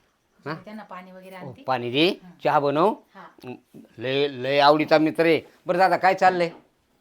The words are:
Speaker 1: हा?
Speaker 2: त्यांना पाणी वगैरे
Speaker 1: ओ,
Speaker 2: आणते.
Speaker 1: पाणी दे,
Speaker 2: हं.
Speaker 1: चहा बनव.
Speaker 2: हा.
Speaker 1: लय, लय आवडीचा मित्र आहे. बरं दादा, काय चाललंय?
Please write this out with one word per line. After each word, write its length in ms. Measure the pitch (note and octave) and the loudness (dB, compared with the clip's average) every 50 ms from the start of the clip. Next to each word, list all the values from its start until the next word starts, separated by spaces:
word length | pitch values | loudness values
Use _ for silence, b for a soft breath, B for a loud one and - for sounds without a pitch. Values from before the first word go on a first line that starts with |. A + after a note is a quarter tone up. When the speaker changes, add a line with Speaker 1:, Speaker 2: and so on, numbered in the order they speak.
| _ _ _ _ _ _ _ _ - | _ _ _ _ _ _ _ _ -14
Speaker 1:
हा? 80 | C3+ D#3+ | -14 -14
Speaker 2:
त्यांना 300 | F3+ F#3 G#3+ G#3+ A3 G3+ | -14 -14 -18 -18 -18 -18
पाणी 280 | - F#3+ F3+ F#3 F#3 | -18 -20 -20 -20 -20
वगैरे 240 | F#3 F#3 - F#3+ - | -20 -20 -20 -20 -20
Speaker 1:
ओ, 40 | - | -18
Speaker 2:
आणते. 240 | - C3+ A#2 - - | -18 -18 -18 -12 -6
Speaker 1:
पाणी 280 | - C3 B2 A#2+ A#2+ | -4 -4 -4 -4 -4
दे, 280 | A#2+ C#3+ D#3+ F#3 - - - | 0 0 2 0 0 -4 -10
Speaker 2:
हं. 60 | - - _ - | -20 -16 _ -4
Speaker 1:
चहा 160 | D3+ C#3+ D3+ | 0 0 0
बनव. 340 | C#3 C#3+ C#3 D3+ F3 G#3 A#3+ - _ _ _ | 0 0 0 2 0 0 0 -2 _ _ _
Speaker 2:
हा. 380 | - - - _ - - B2+ A#2+ - _ _ - - - _ - | -20 -20 -20 _ -20 -18 -18 -18 -18 _ _ -20 -20 -20 _ -16
Speaker 1:
लय, 300 | A2 A2+ C3 C3+ C#3 C#3+ | -10 -6 -4 -2 -2 -2
लय 320 | C#3+ C#3 B2 B2 C3 C#3+ C#3+ | -2 -4 -6 -4 -2 2 4
आवडीचा 380 | C#3+ D3 D3+ D3+ D3+ D3 D#3+ | 6 6 4 4 2 2 2
मित्र 280 | D3+ D#3 D#3+ D#3+ - E3 | 2 2 0 0 0 2
आहे. 160 | E3 D#3+ C3 - b b b b | 2 2 0 -2 b b b b
बरं 120 | - F3+ | -4 0
दादा, 200 | F3 F#3+ F3+ F3 | 2 2 2 2
काय 160 | - - F#3 F#3+ | 2 2 0 2
चाललंय? 360 | F#3 F#3+ F#3 F#3 F3+ E3+ E3 - - _ _ _ _ _ _ _ _ | 4 2 2 2 2 -4 -4 -6 -12 _ _ _ _ _ _ _ _